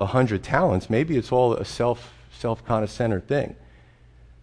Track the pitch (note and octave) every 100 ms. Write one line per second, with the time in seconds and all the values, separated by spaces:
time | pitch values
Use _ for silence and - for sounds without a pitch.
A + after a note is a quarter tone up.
0 | F#2+ B2+ B2 G2 - C3+ F3+ F#2 - A2+
1 | E3 C3 - B2 B2 A2 G2 - A#2+ A#2+
2 | - - - - A#2 A2+ - A2 G#2 -
3 | A#2 F#2+ - D3 - - - - - _
4 | - - - -